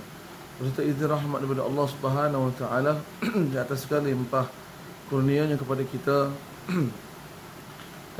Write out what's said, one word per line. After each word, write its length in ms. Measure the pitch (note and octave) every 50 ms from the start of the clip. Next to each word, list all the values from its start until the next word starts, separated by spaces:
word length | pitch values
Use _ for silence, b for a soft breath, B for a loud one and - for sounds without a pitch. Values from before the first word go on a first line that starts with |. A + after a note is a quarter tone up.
| G#2+ - - - - - - - - - - -
Berserta 240 | B2+ C3 C3 - C#3+
izin 240 | D3 C#3+ C3+ D#3 D3
rahmat 320 | D3+ D3 C#3+ D3 C#3+ C3
daripada 240 | C3+ C3+ C3+ C3+ -
Allah 200 | A#2+ C3+ C#3+ C#3+ C3
Subhanahu 520 | C#3 - - C3 C3+ C#3+ D3 D3 C#3+ C3+ C3
wa 80 | B2+ B2+
taala 400 | C3 B2+ A2 A#2 B2+ C3+ D3 D3+ D3 - - - - -
<clears throat> 260 | A3+ G#3+ G3+ E3 C3+
di 80 | C3+
atas 320 | B2+ B2 - C#3 C3+ - -
segala 160 | D3+ D3 C#3+ C#3 C3
limpah 320 | B2+ B2 A#2+ C3+ C3 B2+ - - - - - - - - - - - - -
kurnianya 480 | C#3 C3+ C3 C#3 C#3 D3 D3+ D3+ D3
kepada 240 | C3+ C3+ B2+ C3+ C3 C3+ C3
kita 400 | - B2 - C#3+ C#3 C#3+ C#3 C#3 C#3 C#3 - - - - - -
<clears throat> 1400 | F3+ F3+ C#3+ A#2 A2 - - - - - - - - - - - - - - - - - - - - - - - - -